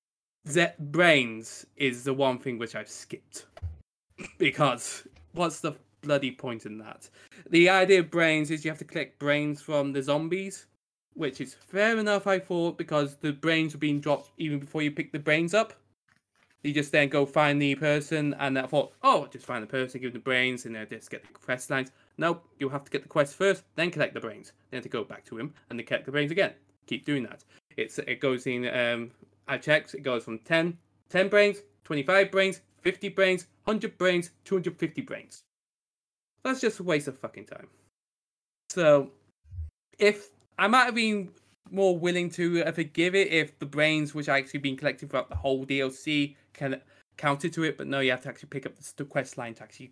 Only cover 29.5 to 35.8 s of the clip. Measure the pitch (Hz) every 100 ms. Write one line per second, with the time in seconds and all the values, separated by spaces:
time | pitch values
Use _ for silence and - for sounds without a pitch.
29.5 | 135 151 151 - - 139 120 113 113 -
30.5 | 165 170 170 _ _ _ 185 196 208 208
31.5 | 202 - _ - 151 139 190 196 190 190
32.5 | 180 _ _ 180 180 196 180 190 180 -
33.5 | _ - 214 214 - 180 175 170 - -
34.5 | 190 175 170 160 - - 110 - - _
35.5 | _ _ _